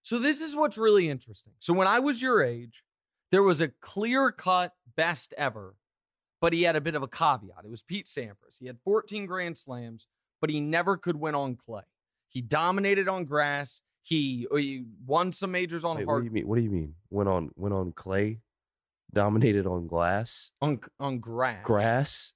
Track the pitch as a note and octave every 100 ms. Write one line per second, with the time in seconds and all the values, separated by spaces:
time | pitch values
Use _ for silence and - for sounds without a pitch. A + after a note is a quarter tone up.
0 | - A#3+ C4 D4 D#4+ D4 D4+ A3 A3 G#3
1 | E3+ C3+ - G#2+ - _ - F3 F#3+ A3+
2 | C#4 A#3+ C4 A3+ C3 A#2+ A#2+ - _ _
3 | _ _ _ F#3 G3 D#3 D#3+ - - -
4 | A3+ C4 C4+ - F#3 F3+ F3 _ _ -
5 | E3+ D#3+ - - C#3 A2 F#2+ G2 _ _
6 | _ _ _ _ E3 E3 E3+ D#3 D3 D3+
7 | C3+ - D#3+ C3 G2 F2 G2+ A#2 - G3+
8 | F3 - A#2 G2+ _ - B2 A#2+ - G#3+
9 | G#3+ G#3 G3 F#3 F3 E3 - B2 A#2 A2+
10 | - _ _ _ D#3 D3+ D3 E3 F3 F#3+
11 | - D#3 D#3 D3+ C#3 B2 - G#2+ - _
12 | _ _ _ C3 A#2+ D3+ E3+ F#3+ G3 G3
13 | F#3+ F#3+ E3 D3 D3 C#3+ C#3+ - _ _
14 | - E3 C#3 B2+ A#2+ D3 C#3+ C3+ A#2+ G#2
15 | B2+ D3+ F3+ E3+ G3 F3+ F3+ E3 E3 D#3+
16 | G2+ C#3+ A#2+ A2 D#2+ A2+ A2+ F#2+ D2+ D#2+
17 | _ G2 G2 F#2 D#2+ - G2 G2 F#2 D#2+
18 | - F#2+ G#2 A2 _ _ _ _ _ _
19 | _ G#2 G#2 G#2+ A#2+ G2+ F#2+ F2+ E2+ E2
20 | E2+ G2 A#2 - - _ C#3+ C3 - _
21 | C#3 B2+ A#2 A#2 B2+ G#2+ G#2 G#2+ A2 A#2+
22 | C#3+ - -